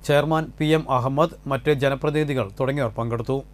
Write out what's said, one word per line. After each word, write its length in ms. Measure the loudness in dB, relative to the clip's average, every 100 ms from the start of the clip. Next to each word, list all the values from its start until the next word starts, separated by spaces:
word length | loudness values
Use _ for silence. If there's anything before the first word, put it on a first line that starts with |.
| 4
ചെയർമാൻ 380 | 2 4 0 -2 -2
പി 100 | 2 2
എം 80 | 2 0
അഹമ്മദ്, 380 | 0 2 0 0 -6
മറ്റ് 200 | -2 0 2
ജനപ്രതിനിധികൾ 640 | 2 0 -2 0 0 -2 -4 -2
തുടങ്ങിയവർ 340 | -2 0 -2 -2
പങ്കെടുത്തു. 400 | -4 -4 -2 -4 -4